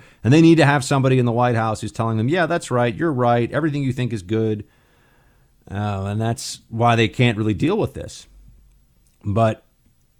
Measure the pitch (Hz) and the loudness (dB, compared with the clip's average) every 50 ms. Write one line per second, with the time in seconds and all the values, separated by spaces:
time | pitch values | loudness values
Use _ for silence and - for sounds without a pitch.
0 | - - _ _ - 113 143 165 165 165 165 160 143 143 143 143 135 - 143 135 | -10 -20 _ _ 2 4 6 8 8 8 8 6 6 4 2 0 0 0 0 0
1 | 120 135 131 127 120 120 113 120 123 123 117 113 113 113 110 - 107 104 - - | 2 2 2 2 2 0 0 0 0 0 0 0 -2 -2 -4 -6 -8 -8 -6 -6
2 | 113 113 110 110 113 131 170 190 165 156 170 165 - - 123 120 120 120 104 - | -4 -4 -2 -2 -2 0 0 0 0 -2 -2 -4 -4 -2 -2 0 0 -2 -2 -2
3 | 165 165 139 123 123 120 120 120 117 120 - 147 160 156 139 147 139 131 127 135 | -4 -2 -2 0 0 2 2 0 0 -2 -4 -4 -4 -2 -4 -4 -4 -4 -4 -4
4 | 127 113 117 104 87 92 110 110 110 110 107 107 - - _ _ _ _ _ _ | -6 -6 -6 -8 -6 -4 -2 -2 0 -2 -4 -6 -8 -14 _ _ _ _ _ _
5 | _ _ _ _ _ _ _ _ _ _ _ _ _ - 95 101 107 104 101 95 | _ _ _ _ _ _ _ _ _ _ _ _ _ -10 -8 -6 -4 -4 -4 -6
6 | 98 101 101 107 113 113 117 - - - - - _ _ 117 113 120 120 117 113 | -6 -6 -4 -4 -2 -4 -4 -4 -8 -12 -14 -16 _ _ -4 0 2 2 4 4
7 | 113 107 - - 123 120 104 104 110 110 101 85 123 160 208 214 135 - - - | 2 0 2 2 2 2 2 0 -2 -2 -2 -2 -2 -2 0 -2 -4 -4 -6 -12
8 | - - - - - _ - - - - - _ _ _ _ _ _ _ _ _ | -14 -14 -16 -20 -20 _ -20 -20 -20 -20 -20 _ _ _ _ _ _ _ _ _
9 | _ _ _ _ - 104 95 113 113 110 107 - _ _ _ _ _ _ _ _ | _ _ _ _ -8 -4 0 2 2 0 0 -4 _ _ _ _ _ _ _ _
10 | _ _ _ | _ _ _